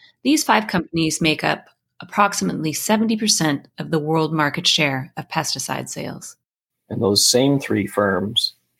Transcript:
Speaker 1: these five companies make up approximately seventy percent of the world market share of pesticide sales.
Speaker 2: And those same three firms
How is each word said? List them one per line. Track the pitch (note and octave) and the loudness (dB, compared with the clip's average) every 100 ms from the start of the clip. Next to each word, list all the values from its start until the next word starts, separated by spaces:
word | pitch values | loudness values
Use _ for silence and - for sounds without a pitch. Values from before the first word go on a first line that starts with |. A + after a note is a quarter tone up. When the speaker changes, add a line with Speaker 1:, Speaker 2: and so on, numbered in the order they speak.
| - _ | -20 _
Speaker 1:
these | C4 D4 | 0 2
five | - A3 G#3+ | 2 0 2
companies | F3+ - E3 D#3+ - | -2 -2 0 0 2
make | D#3+ D3+ | 0 2
up | D#3 - - _ _ - | 0 -2 -8 _ _ -20
approximately | - - G3+ - F#3+ C#3+ D#3 | -6 0 0 0 -4 -2 -4
seventy | C#3+ - G#3+ A3 A3 | -4 0 2 2 0
percent | G#3 - D#3 C#3 - - | 2 2 2 -2 -6 -12
of | D3 | -4
the | D#3 | -2
world | D3+ D#3+ D#3 | 0 0 0
market | D#3+ D3 D#3 F3+ | 0 0 0 0
share | - D3 C3 C#3+ - | 2 2 0 -6 -10
of | - | -6
pesticide | D#3+ D3 C3+ - C3+ B2+ | -4 -4 -4 -6 -6 -8
sales. | - D3 C#3 - - _ _ _ _ - | -8 -10 -10 -16 -20 _ _ _ _ -10
Speaker 2:
And | A2+ | -2
those | F#2+ G2+ - | 2 2 4
same | B2 C#3 C#3 | 4 4 2
three | - G#2+ G2 | 0 -2 0
firms | - G2+ F#2+ G2+ B2 - - _ | 0 2 0 0 -2 -2 -6 _